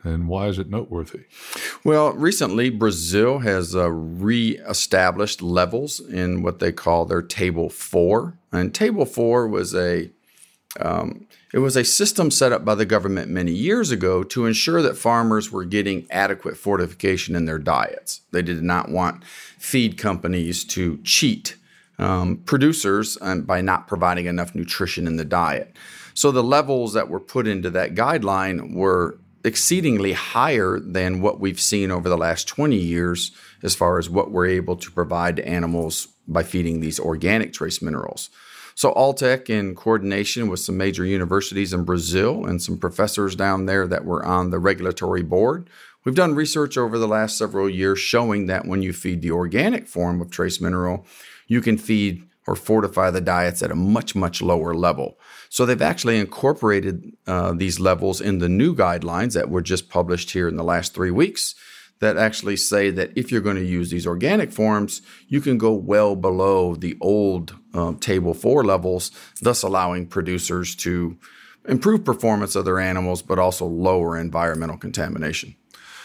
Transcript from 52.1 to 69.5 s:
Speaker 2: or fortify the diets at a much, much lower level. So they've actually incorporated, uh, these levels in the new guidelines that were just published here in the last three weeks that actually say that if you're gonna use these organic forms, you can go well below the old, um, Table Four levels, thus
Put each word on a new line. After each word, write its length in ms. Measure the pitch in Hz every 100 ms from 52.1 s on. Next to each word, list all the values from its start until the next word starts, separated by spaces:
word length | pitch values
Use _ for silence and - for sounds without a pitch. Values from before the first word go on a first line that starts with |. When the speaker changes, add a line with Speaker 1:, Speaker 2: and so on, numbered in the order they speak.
| 87 - _ -
Speaker 2:
or 80 |
fortify 560 | 95 - 107 98 - 92
the 100 | 90
diets 420 | 87 87 90 87
at 80 | -
a 40 |
much, 400 | 85 95 107 -
much 280 | 98 87 -
lower 320 | 87 87 82
level. 440 | 85 87 69 67 - - - -
So 160 | -
they've 160 | 123 117
actually 380 | 151 170 117 113
incorporated, 1000 | 98 - 135 156 110 98 95 90 - - -
uh, 280 | 90 90
these 260 | 87 95 85
levels 400 | 92 87 95 85
in 180 | 101 95
the 100 | 87
new 260 | 92 156
guidelines 580 | 160 90 87 82 87 120
that 160 | 87 67
were 140 | 90
just 260 | 87 90 -
published 440 | 90 87 87 -
here 160 | 95 87
in 80 | 82
the 60 |
last 300 | 82 85 87
three 180 | - 90
weeks 440 | 92 185 - - - - - - -
that 200 | 107 92
actually 380 | 110 107 101 98
say 340 | - 104 101
that 200 | 90 90 -
if 160 | 127
you're 80 | 117
gonna 200 | 101 95
use 300 | 90 87 87
these 160 | 87 87
organic 460 | 87 135 214 156
forms, 480 | - 107 104 101 - - - -
you 120 | 143
can 160 | 143 120
go 160 | 110
well 420 | 107 95 104 104
below 600 | 98 95 92 95 95 90
the 220 | 82 87 -
old, 560 | 90 104 101 90 80 - _
um, 260 | 90 85 82
Table 360 | - 95 87
Four 300 | 82 110 143
levels, 460 | 110 95 92 90 - - - -
thus 220 | 113